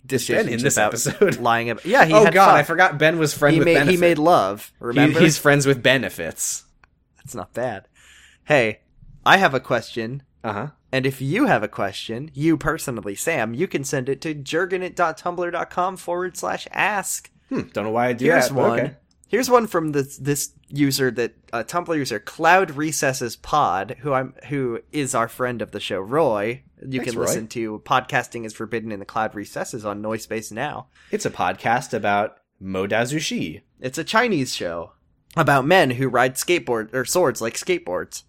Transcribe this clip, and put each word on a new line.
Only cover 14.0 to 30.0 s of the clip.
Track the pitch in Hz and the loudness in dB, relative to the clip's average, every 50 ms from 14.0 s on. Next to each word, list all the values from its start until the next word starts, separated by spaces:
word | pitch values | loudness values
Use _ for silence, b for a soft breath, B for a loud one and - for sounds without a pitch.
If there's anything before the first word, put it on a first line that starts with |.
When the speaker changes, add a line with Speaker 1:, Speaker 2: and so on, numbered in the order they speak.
| 127 131 | -2 -4
Speaker 1:
it | 135 135 | -6 -6
to | - 165 151 | -6 -8 -8
jurgenit | 147 135 - 156 160 190 180 190 185 185 175 143 | -8 -8 -4 -2 -2 -2 -2 -4 -6 -6 -8 -2
dot | - 175 160 160 - | -2 -2 -2 -2 -6
tumblr | - 180 180 170 175 175 | -8 -8 -4 -4 -4 -4
dot | 170 170 165 - | -4 -6 -8 -6
com | - 185 180 190 190 | -4 -4 -4 -4 -4
forward | 175 - - 175 175 180 180 170 | -8 -8 -6 -6 -4 -6 -6 -8
slash | - - 180 - 175 - - | -8 -6 -6 -6 -8 -10 -10
ask. | - - 165 185 214 196 185 - - - - - _ _ _ _ | -2 -2 -2 0 0 -4 -6 -6 -10 -10 -12 -18 _ _ _ _
Speaker 2:
Hmm, | 262 - - - | -6 -6 -6 -6
don't | - 107 104 | -6 -6 -4
know | 110 | -2
why | 110 117 120 123 | 0 0 0 0
I | 123 | 0
do | 120 127 | 2 2
Speaker 1:
Here's | 143 170 156 127 123 | 4 4 4 2 2
Speaker 2:
that, | 135 | 2
but | 127 147 - | 2 2 2
Speaker 1:
one. | 117 113 | 2 0
Speaker 2:
okay. | 120 151 - _ _ _ _ _ _ _ | -2 -4 -6 _ _ _ _ _ _ _
Speaker 1:
Here's | - 233 262 254 | -2 0 2 4
one | 247 240 226 214 | 2 2 2 2
from | - 175 160 156 | -2 -2 -2 0
this, | 147 147 135 139 - | -2 -2 -2 -2 -8
this | - 131 143 143 143 - - _ _ _ _ | -6 -4 -2 -2 -2 -4 -8 _ _ _ _
user | - 143 143 139 131 135 135 127 | -2 0 2 2 2 2 0 0
that, | 110 123 117 117 _ _ _ - | 0 -2 -4 -4 _ _ _ -8
uh, | - 117 | -6 -6
Tumblr | 113 - - 175 175 160 165 | -6 -4 -4 -4 -2 -2 -2
user, | 151 135 - 120 104 | -2 -2 -4 -6 -6
Cloud | _ - - - 160 - 180 190 196 160 | _ -10 -8 0 4 4 6 6 4 0
Recesses | 143 139 151 160 147 - - 139 131 - 127 113 - | -4 -6 -4 -4 -2 -2 -2 -2 -2 -2 -6 -8 -8
Pod, | _ - - - 151 135 98 87 95 98 107 127 - | _ -6 -2 0 0 2 2 0 -2 -4 -6 -10 -10
who | - 147 | -4 -2
I'm, | 135 131 131 131 - - - - | -2 -2 -2 -6 -12 -20 -12 -8
who | 147 143 131 120 117 104 _ _ | -6 -4 -4 -4 -6 -8 _ _
is | - 151 139 120 131 | -6 -6 -4 -2 0
our | 120 117 110 | -2 -2 -2
friend | - - 127 123 120 113 | -4 -6 -4 -4 -4 -6
of | 107 - | -8 -8
the | - 104 | -8 -10
show, | - - 107 92 | -6 -6 -6 -6
Roy. | 95 104 127 156 165 131 110 104 101 113 123 131 _ _ _ _ | -6 -2 0 0 2 2 0 -2 -2 -4 -6 -8 _ _ _ _
You | - 135 131 127 | -12 -6 -6 -4
Speaker 2:
Thanks, | - 127 | -4 -4
Speaker 1:
can | 113 113 | -4 -2
Speaker 2:
Roy. | - | -2
Speaker 1:
listen | 87 - 113 113 110 | -2 -2 -2 -6 -8
to | - 123 113 107 107 107 _ | -8 -8 -6 -6 -8 -12 _
Podcasting | - 135 127 127 - - 127 123 - - 120 113 | -2 -2 -2 0 0 -2 -2 -2 -4 -10 -12 -12
is | 110 107 | -12 -10
Forbidden | - 113 107 117 117 107 113 | -12 -10 -6 -6 -8 -6 -8
in | 107 98 | -10 -10
the | 98 | -12
Cloud | - - 113 110 107 - | -8 -4 -4 -4 -4 -6
Recesses | 104 104 - - 143 185 - - 117 104 | -10 -14 -10 -10 -10 -10 -8 -10 -8 -8
on | 107 101 101 | -8 -8 -6